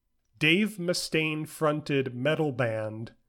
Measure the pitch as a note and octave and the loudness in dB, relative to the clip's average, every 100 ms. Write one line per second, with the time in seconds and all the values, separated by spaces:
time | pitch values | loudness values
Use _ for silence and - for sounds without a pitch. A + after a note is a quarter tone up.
0 | _ _ _ - D3+ F3+ G#3+ F#3+ E3+ F3 | _ _ _ 2 4 4 2 -2 -2 -2
1 | - D#3+ D#3 D#3 D#3 - D#3 D3+ D3 C#3 | 0 0 0 -2 -6 0 0 0 0 0
2 | C3 A#2+ C#3+ D#3 D3+ B2 A#2 A2 G#2+ A2 | 0 -2 0 2 0 0 0 -2 -4 -6
3 | A2+ - | -10 -14